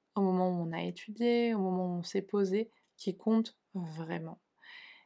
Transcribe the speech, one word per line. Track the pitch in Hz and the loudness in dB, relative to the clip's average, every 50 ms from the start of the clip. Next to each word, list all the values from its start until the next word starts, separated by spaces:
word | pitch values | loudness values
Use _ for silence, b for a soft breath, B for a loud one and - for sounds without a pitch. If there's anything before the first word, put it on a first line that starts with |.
| _ _ - | _ _ 0
au | 202 | 2
moment | 196 185 185 185 185 185 | 2 4 4 4 4 2
où | 180 175 170 165 | 2 0 -2 -2
on | |
a | 165 175 175 | -4 -4 -4
étudié, | 175 175 - - - 208 226 233 240 240 240 233 233 226 | -4 -6 -8 -10 -12 -6 0 2 4 4 4 4 2 2
au | 208 | 2
moment | 190 185 185 185 185 180 | 2 2 2 0 0 0
où | 175 175 | -2 -4
on | 170 | -4
s'est | - - 196 | -4 -4 -4
posé, | 190 - - 202 196 185 190 214 226 226 b b b b b _ | -4 -2 0 0 0 2 2 0 -2 -2 b b b b b _
qui | - 196 185 - | -6 -6 -6 -2
compte | - 220 220 226 226 - - _ _ _ - | 0 2 4 4 2 0 -4 _ _ _ -8
vraiment. | 190 175 160 156 160 165 160 175 170 165 160 170 _ _ _ _ B B B B B B B B B B | -8 -8 -6 -8 -8 -8 -6 -6 -6 -6 -10 -14 _ _ _ _ B B B B B B B B B B